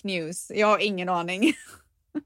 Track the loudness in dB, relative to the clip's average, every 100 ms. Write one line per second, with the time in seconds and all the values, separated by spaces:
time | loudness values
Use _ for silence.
0 | -4 -4 -4 -8 -6 2 4 4 2 -2
1 | -2 -2 -2 2 2 0 -8 -20 _ _
2 | _ -10